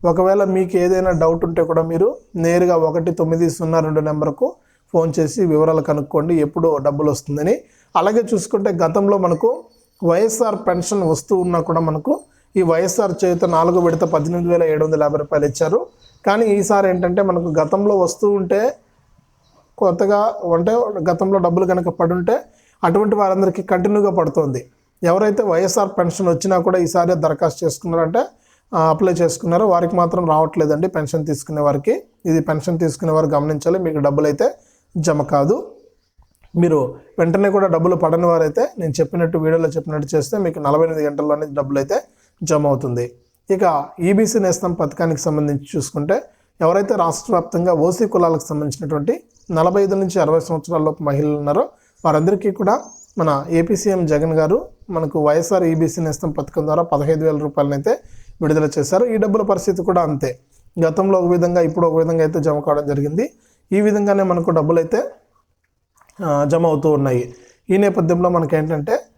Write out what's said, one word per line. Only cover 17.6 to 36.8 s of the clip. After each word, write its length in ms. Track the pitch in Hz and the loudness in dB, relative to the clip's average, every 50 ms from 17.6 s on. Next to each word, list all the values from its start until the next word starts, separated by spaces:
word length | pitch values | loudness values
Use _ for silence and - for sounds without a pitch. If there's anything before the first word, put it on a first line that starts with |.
గతంలో 360 | 156 156 190 190 202 208 208 | 0 0 0 0 2 2 2
వస్తూ 320 | 196 180 170 175 - - 202 | 2 0 0 -2 0 0 0
ఉంటే 480 | 202 196 190 175 196 202 220 262 - - _ _ _ _ _ _ _ _ _ _ _ _ _ _ _ _ _ _ _ | 0 0 0 0 0 0 0 -2 -4 -6 _ _ _ _ _ _ _ _ _ _ _ _ _ _ _ _ _ _ _
కొత్తగా 560 | - 208 190 175 175 208 196 208 202 208 226 - - - 175 170 | 0 0 0 2 2 0 2 2 2 0 0 -2 -4 -2 -2 0
అంటే 180 | 165 175 208 226 240 240 214 214 190 156 156 | 0 2 2 0 0 0 -2 -4 -4 -2 -2
గతంలో 280 | 170 165 190 190 196 196 | -2 0 0 0 0 2
డబ్బులు 260 | 175 175 170 185 190 | 2 2 2 2 0
కనుక 220 | 175 185 180 170 | 0 0 0 -2
పడుంటే 520 | 170 165 - 180 165 175 180 175 180 226 285 - _ _ _ _ _ _ _ - | -4 -2 -2 0 0 0 0 0 0 0 -2 -4 _ _ _ _ _ _ _ -2
అటువంటి 320 | 170 170 190 214 208 214 | 0 2 2 2 2 2
వారందరికీ 460 | 208 202 190 190 190 196 190 180 - | 2 2 0 2 2 0 0 0 -4
కంటిన్యూగా 500 | 185 - 190 180 180 208 208 208 202 202 | -4 -2 -2 0 0 0 2 2 2 2
పడుతోంది. 600 | 175 185 165 151 - 170 156 139 127 123 - - _ _ _ _ _ _ - | 2 0 -2 0 0 -2 -2 -2 -4 -6 -8 -10 _ _ _ _ _ _ 0
ఎవరైతే 400 | 170 170 190 214 214 202 214 226 | 0 2 2 2 0 0 0 0
వైఎస్ఆర్ 460 | 202 170 165 190 185 - 226 202 190 190 | 0 2 2 0 0 0 0 -2 -2 0
పెన్షన్ 300 | - 180 175 165 - 190 | -2 -2 -2 -2 -2 0
వచ్చినా 300 | 175 170 170 - 190 190 | 0 0 0 0 0 0
కూడా 220 | 180 170 185 180 185 | 0 2 2 0 2
ఈసారి 360 | 175 170 - 180 170 175 180 | 0 0 0 0 2 2 0
దరఖాస్తు 500 | 160 151 156 156 - - 160 - - 175 | 0 0 -2 0 0 -2 -2 -2 -2 -4
చేసుకున్నారంటే, 600 | 160 135 - - 175 165 165 165 165 170 233 294 - _ _ _ _ _ _ _ _ - | -4 -4 -4 -8 -4 -2 -2 -2 0 0 -2 -2 -2 _ _ _ _ _ _ _ _ -2
ఆ, 160 | 175 160 160 | 0 2 2
అప్లై 240 | 156 - 190 185 175 | 2 2 2 0 2
చేసుకున్నారో 540 | 170 175 160 170 - - 175 170 180 214 | 2 0 0 0 -2 -4 -2 0 2 2
వారికి 280 | 208 180 170 170 170 208 | 2 2 2 2 0 0
మాత్రం 340 | 175 170 170 180 185 180 160 | 0 0 2 0 -2 0 2
రావట్లేదండి 580 | 156 156 160 156 - 165 160 - - 147 170 | 2 2 2 0 0 0 0 2 2 0 0
పెన్షన్ 400 | 185 - 160 151 135 - 160 151 | -2 -2 -4 -4 -4 -4 -4 -4
తీసుకునే 340 | 156 147 143 - - 156 147 | -4 -6 -6 -6 -8 -4 0
వారికి. 420 | 147 147 143 143 143 214 254 392 - _ _ _ _ | 0 0 0 0 0 0 -2 -2 -4 _ _ _ _
ఇది 160 | 175 160 160 | 0 0 0
పెన్షన్ 380 | 160 165 156 156 - 185 170 160 | 2 0 -2 -2 -2 -2 -2 0
తీసుకునే 320 | 170 160 - - - 165 | 0 -2 -2 -2 -2 0
వారు 140 | 156 160 156 | 2 2 2
గమనించాలి, 540 | 147 151 143 143 151 156 147 - 165 180 190 | 2 0 0 0 0 -4 -2 0 0 0 0
మీకు 180 | 185 165 151 | 0 -2 -2
డబ్బులు 280 | 151 139 143 143 143 151 | 0 0 2 2 2 0
అయితే 280 | 151 147 147 214 269 - - _ _ _ _ _ _ _ | 0 0 2 0 -2 -2 -4 _ _ _ _ _ _ _
జమ 260 | 180 151 175 156 147 139 | -2 0 0 0 0 0
కాదు. 480 | - - 143 139 156 220 311 - - - - _ _ _ _ _ _ _ _ - _ _ _ _ - _ | 0 0 0 2 2 0 -2 -4 -12 -18 -20 _ _ _ _ _ _ _ _ -20 _ _ _ _ -8 _
మీరు 400 | 175 175 175 160 147 | 0 2 2 2 2